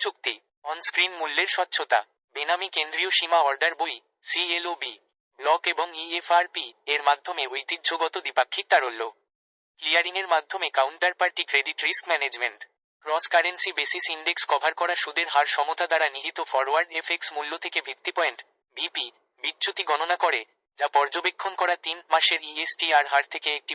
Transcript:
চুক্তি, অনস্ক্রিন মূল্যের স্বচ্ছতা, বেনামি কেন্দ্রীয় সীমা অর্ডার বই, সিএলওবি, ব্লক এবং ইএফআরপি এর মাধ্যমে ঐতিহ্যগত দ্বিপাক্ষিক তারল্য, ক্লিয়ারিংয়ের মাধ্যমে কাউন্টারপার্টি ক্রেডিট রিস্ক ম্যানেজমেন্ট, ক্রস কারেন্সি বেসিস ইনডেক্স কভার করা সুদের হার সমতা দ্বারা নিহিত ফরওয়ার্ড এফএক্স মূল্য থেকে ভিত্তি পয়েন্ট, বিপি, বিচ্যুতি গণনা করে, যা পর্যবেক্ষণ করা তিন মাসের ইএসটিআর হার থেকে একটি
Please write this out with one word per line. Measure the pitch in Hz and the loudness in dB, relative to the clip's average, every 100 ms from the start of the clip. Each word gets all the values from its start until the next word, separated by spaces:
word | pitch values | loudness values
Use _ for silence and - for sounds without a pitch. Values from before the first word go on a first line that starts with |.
চুক্তি, | 208 - - 110 _ _ | -2 -2 -6 -6 _ _
অনস্ক্রিন | 147 165 - 170 180 175 | -8 2 2 4 0 0
মূল্যের | 156 147 190 - | -4 -2 0 0
স্বচ্ছতা, | 180 - 151 117 107 _ _ 143 | 0 -2 2 0 0 _ _ -8
বেনামি | 151 180 185 175 | -2 -2 -2 -4
কেন্দ্রীয় | 156 160 185 | -4 -2 0
সীমা | 180 165 170 143 | 0 2 2 4
অর্ডার | 139 160 | 2 -2
বই, | 165 160 127 _ _ - | -2 -6 -6 _ _ 2
সিএলওবি, | 165 175 175 175 170 127 107 _ _ _ - | 2 2 -2 -4 -6 -10 -12 _ _ _ -4
ব্লক | 139 170 180 | 0 2 0
এবং | 165 170 160 | -2 -4 -6
ইএফআরপি | 165 170 - 175 175 170 143 - - | -6 -6 2 4 2 -4 -10 -10 -2
এর | 147 | 0
মাধ্যমে | 143 147 - 170 131 | 2 0 -2 -6 -6
ঐতিহ্যগত | 135 139 170 - 165 160 - | -6 -6 0 2 2 -2 -4
দ্বিপাক্ষিক | 139 135 127 - - | -4 0 0 -2 2
তারল্য, | 175 127 113 113 - _ _ _ _ _ - | 4 2 -4 -6 -8 _ _ _ _ _ -10
ক্লিয়ারিংয়ের | 156 165 175 185 190 | 0 0 0 -2 0
মাধ্যমে | 160 - 190 160 | 0 0 -4 -2
কাউন্টারপার্টি | - 135 160 180 180 180 - | 0 0 2 -2 0 -2 -2
ক্রেডিট | 165 139 139 - 156 | 0 0 0 -4 0
রিস্ক | 180 - | 2 2
ম্যানেজমেন্ট, | 160 139 120 120 104 - _ _ _ 151 | -2 -2 -4 -6 -8 -20 _ _ _ -4
ক্রস | 160 - | 0 4
কারেন্সি | 170 170 180 190 | 4 2 0 -2
বেসিস | 151 143 180 170 160 | 0 0 2 0 0
ইনডেক্স | 160 170 - | -2 0 2
কভার | 143 156 | 2 0
করা | 160 175 | 0 -2
সুদের | 170 - - 165 | 0 -2 -2 0
হার | 143 147 | 2 2
সমতা | - 147 165 175 | 0 0 -2 0
দ্বারা | 160 151 135 | 2 0 -2
নিহিত | 156 - 160 | -8 -8 -2
ফরওয়ার্ড | 131 135 151 170 | -2 2 0 0
এফএক্স | 160 - 170 - | -4 -4 -2 -2
মূল্য | 151 147 165 | -4 -6 -6
থেকে | 180 160 | -4 -6
ভিত্তি | 139 135 - | -6 -8 -6
পয়েন্ট, | 180 156 117 - _ _ - | 0 -2 -2 -16 _ _ -10
বিপি, | 165 - 123 _ _ _ | -8 -6 -8 _ _ _
বিচ্যুতি | 147 - 196 190 185 | -8 -2 -2 -2 -2
গণনা | 151 170 180 | 0 0 0
করে, | 175 123 110 _ _ - | 2 0 -4 _ _ -4
যা | 143 | 2
পর্যবেক্ষণ | 143 143 170 180 - 196 | 2 2 2 0 -2 -6
করা | 185 175 175 | 0 0 0
তিন | 160 170 - | -2 -8 0
মাসের | 160 - 165 | 2 4 2
ইএসটিআর | 151 151 160 - 165 151 143 | -4 -4 0 0 4 4 4
হার | 139 143 | 2 0
থেকে | 160 156 147 | -4 -4 -6
একটি | - | -6